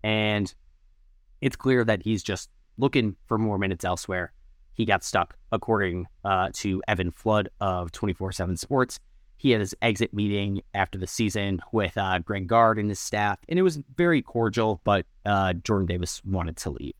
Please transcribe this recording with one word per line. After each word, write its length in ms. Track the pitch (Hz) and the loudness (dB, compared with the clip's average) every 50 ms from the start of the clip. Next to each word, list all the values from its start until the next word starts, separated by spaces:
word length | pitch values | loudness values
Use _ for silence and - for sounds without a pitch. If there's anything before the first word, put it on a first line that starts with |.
And 500 | - 110 110 110 107 107 107 104 101 92 - - - - _ _ _ _ _ _ _ _ _ _ _ _ - - | -2 0 0 0 2 0 0 0 -2 -4 -6 -14 -20 -20 _ _ _ _ _ _ _ _ _ _ _ _ -14 -4
it's 160 | - 135 - | -4 -4 -4
clear 280 | - - 131 131 123 117 | 0 0 2 4 4 4
that 180 | 113 110 95 | 4 2 0
he's 200 | 85 110 113 101 | 2 -2 -2 -2
just 280 | - - 98 85 - - _ _ _ _ _ | -2 -4 -6 -6 -6 -14 _ _ _ _ _
looking 400 | - 123 139 - 147 117 107 92 _ - | 0 0 2 2 2 0 0 -2 _ -4
for 120 | - 113 107 | -2 0 0
more 180 | 110 110 104 | 0 0 0
minutes 280 | 98 101 95 95 82 - | 0 0 -2 -2 -2 -2
elsewhere. 480 | 92 90 90 - - 92 92 87 - - - - - - _ - _ | -2 -2 -2 -4 -6 -4 -4 -4 -6 -10 -20 -20 -20 -20 _ -20 _
He 120 | - - 113 | -4 -4 0
got 200 | 113 101 92 - | 2 2 0 0
stuck, 320 | - - 98 87 - - - - - | 0 0 0 0 0 -6 -20 -10 -6
according, 540 | - 107 - - 113 104 101 92 87 90 87 - - - - | -6 -4 0 0 0 2 2 0 -2 -4 -8 -10 -14 -10 -2
uh, 260 | 101 95 92 92 - - | 0 0 0 0 -2 -4
to 280 | - - 101 95 95 - - | -4 -2 -2 -2 -2 0 -2
Evan 240 | 107 95 92 87 | 0 0 0 -4
Flood 380 | - - - 110 107 107 101 92 - - | -4 -4 0 2 2 2 0 -2 -6 -4
of 320 | 101 98 92 90 87 85 | -4 -2 -2 -2 -6 -8
twenty-four 400 | - - - 104 92 - 95 95 | -8 -4 -4 -4 -4 -4 -6 -6
seven 240 | 92 - 92 87 90 | -4 -4 -2 -2 -2
Sports. 420 | 85 - - 143 131 127 123 - - _ - - - - - - | -4 -4 -2 2 2 2 0 -2 -16 _ -20 -20 -20 -20 -20 -20
He 160 | - - 139 | -2 2 4
had 80 | 120 110 | 4 4
his 140 | 104 92 - - | 2 -2 -4 -2
exit 320 | - 117 107 98 113 - | 0 0 2 2 -2 -2
meeting 480 | - 104 104 101 101 101 101 101 98 98 - - - | 0 -2 -2 0 0 -2 -2 -2 -4 -4 -6 -6 -2
after 240 | 101 95 - - 98 | -2 -2 -2 -2 -8
the 80 | 92 | -8
season 540 | 92 - - 117 104 92 110 98 98 95 87 - - | -8 -2 0 0 0 0 -2 -2 -2 -2 -4 -6 -2
with, 240 | - 110 101 87 - | -2 0 0 0 -2
uh, 220 | - 98 95 92 92 | -2 -2 0 0 -2
Greg 280 | 82 - 104 98 95 | -2 -4 -6 -6 -2
Gard 320 | 87 113 117 117 110 110 107 | 2 4 6 6 6 4 2
and 120 | 104 104 | 0 -2
his 100 | 101 - | -2 -4
staff, 380 | - - - 104 104 104 98 - - - | -6 -4 -2 0 0 0 -2 -4 -6 -2
and 100 | 165 180 | 0 2
it 40 | |
was 180 | 185 185 160 151 - _ 127 | 2 2 2 0 -12 _ -2
very 240 | - 175 175 170 143 | 0 2 4 4 2
cordial, 600 | 123 - - 117 113 113 113 120 113 110 104 90 _ | 0 -2 -2 0 0 2 2 2 2 2 0 0 _
but, 220 | - 104 98 87 _ _ - _ | 2 2 2 2 _ _ -8 _
uh, 300 | 104 104 98 95 92 90 | 0 2 2 2 2 0
Jordan 320 | 85 - - 110 98 95 | -2 0 0 2 2 2
Davis 340 | 85 87 90 87 - - - - | 0 0 -2 -4 -4 -6 -10 -6
wanted 320 | 95 95 92 85 82 78 - | -4 -2 -2 -2 -4 -6 -6
to 120 | - - | -8 -8
leave. 220 | 69 - - 67 - _ | -8 -6 -8 -10 -10 _